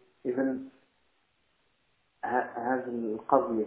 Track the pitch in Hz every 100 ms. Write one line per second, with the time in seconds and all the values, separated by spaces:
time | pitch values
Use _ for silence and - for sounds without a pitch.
0 | - _ 131 123 135 131 - - _ _
1 | _ _ _ _ _ _ _ _ _ _
2 | _ _ 123 123 - 117 120 127 123 120
3 | 113 110 - 135 123 113